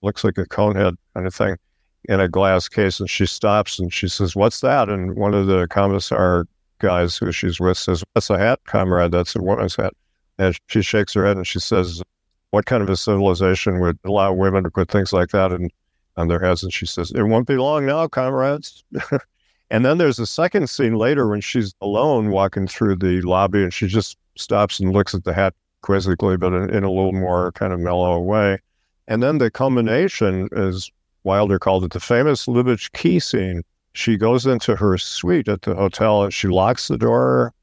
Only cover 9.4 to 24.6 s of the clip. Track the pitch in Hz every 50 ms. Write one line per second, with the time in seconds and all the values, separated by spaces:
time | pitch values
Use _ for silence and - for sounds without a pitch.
9.4 | 90 92 101 - 101 92 - - 98 95 - _ _ _ _ _ _ _ _ -
10.4 | 95 92 82 - _ - - 113 95 - - 107 101 - - 104 92 101 101 92
11.4 | 90 - - - - - 113 95 90 90 85 82 92 _ _ _ _ _ _ _
12.4 | _ - - 104 - - 131 113 101 92 95 - - - 104 98 98 98 90 85
13.4 | 95 92 92 - - 107 92 90 90 87 85 - - 95 101 101 98 98 95 92
14.4 | 98 98 95 98 92 85 - 98 90 - - 101 95 - - 92 87 - - 98
15.4 | 95 92 90 87 90 82 _ _ _ _ _ _ _ _ - 90 85 82 87 85
16.4 | 92 92 90 85 98 90 - - 95 - - 92 87 - - 127 101 107 113 117
17.4 | 127 - 139 127 127 143 151 151 139 135 143 160 165 151 - - 127 131 135 131
18.4 | 131 139 143 151 - - - - _ _ - - - - 139 131 - _ _ _
19.4 | _ _ _ _ _ - 113 110 127 131 156 175 170 143 123 - 110 - - -
20.4 | 165 180 - 202 156 120 - - 131 113 113 107 110 127 151 143 123 107 104 104
21.4 | - - - 127 107 95 - - 98 101 101 107 135 156 139 117 107 107 98 95
22.4 | 98 95 - 101 95 92 - - 113 104 98 87 98 92 90 92 90 87 90 92
23.4 | 101 92 98 101 95 90 - - 107 92 95 113 95 - - _ _ _ _ -
24.4 | - - 110 104